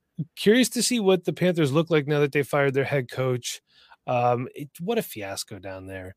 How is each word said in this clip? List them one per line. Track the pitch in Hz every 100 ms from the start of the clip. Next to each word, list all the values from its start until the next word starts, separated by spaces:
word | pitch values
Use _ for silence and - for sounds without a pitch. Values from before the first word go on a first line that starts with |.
| _ - - -
curious | 196 240 240
to | 247
see | - 240
what | 190 185 175
the |
Panthers | - 180 170 147
look | 143 160
like | 156 139
now | 147
that | 147
they | 147
fired | 135 147 139
their | 135 131
head | 143 120
coach. | - 131 123 - - _ _ _ - -
Um, | 123 123 120 127 -
it, | 147 -
what | 175 233
a |
fiasco | - 107 98 98 - 98
down | 95 95 95
there | 95 92